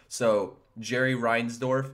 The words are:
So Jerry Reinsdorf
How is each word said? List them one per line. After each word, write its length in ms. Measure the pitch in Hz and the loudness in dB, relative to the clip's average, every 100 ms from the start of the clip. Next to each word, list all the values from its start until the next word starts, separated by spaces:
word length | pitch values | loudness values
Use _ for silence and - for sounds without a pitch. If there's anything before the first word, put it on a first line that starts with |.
| _ | _
So 500 | - 120 104 92 - _ - | 0 2 4 0 -8 _ -14
Jerry 340 | 107 123 131 | -4 0 0
Reinsdorf 800 | 127 117 117 120 117 127 131 135 | 2 2 0 0 -4 -2 0 -2